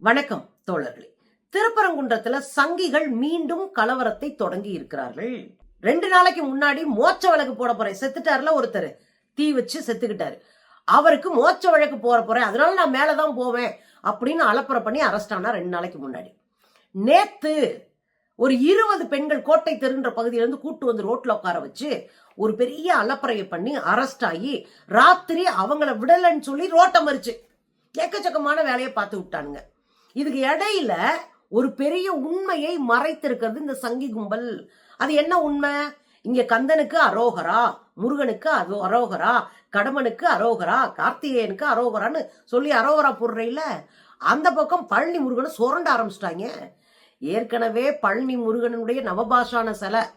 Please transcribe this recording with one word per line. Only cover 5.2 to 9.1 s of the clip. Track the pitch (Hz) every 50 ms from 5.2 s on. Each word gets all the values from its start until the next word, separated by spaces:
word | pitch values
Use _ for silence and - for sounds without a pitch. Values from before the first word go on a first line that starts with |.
| 190 240 254 208 - - _ _ - _ _ _ -
ரெண்டு | 202 277 339 320 - 370
நாளைக்கு | 359 349 370 - 339 311 269
முன்னாடி | 262 269 294 285 277 285 320 302 254 208
மோட்ச | 254 339 381 370 - 370
வழக்கு | 330 302 294 262 240
போட | 214 247 240 233
போறேன், | 196 220 196 196 190
செத்துட்டார்ல | 269 269 269 - - 320 294 - 262 311 320 294
ஒருத்தர், | 233 208 190 196 170 147 - _ _ _